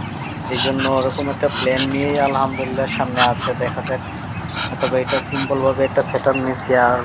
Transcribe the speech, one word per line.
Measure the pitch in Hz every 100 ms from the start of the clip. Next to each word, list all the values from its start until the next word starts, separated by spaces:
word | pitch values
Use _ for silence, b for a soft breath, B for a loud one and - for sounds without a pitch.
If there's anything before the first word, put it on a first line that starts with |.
| - - - - -
এই | 127
জন্য | 131 135 135
ওরকম | 135 127 127 143
একটা | 139 147
প্ল্যান | - 131 131
নিয়েই | 135 135 143 143
আলহামদুলিল্লাহ | 139 135 135 135 131 127 131
সামনে | - 131 123
আছে, | 123 120 -
দেখা | 123 123 -
যাক। | - 131 - - - - - - - 143
তবে | 131 127
এটা | 127 135
সিম্পলভাবে | - 139 135 139 135 131
একটা | 135 -
সেট | 127 127 -
আপ | 135
নিয়েছি, | 131 131 - 127
আর | 120 123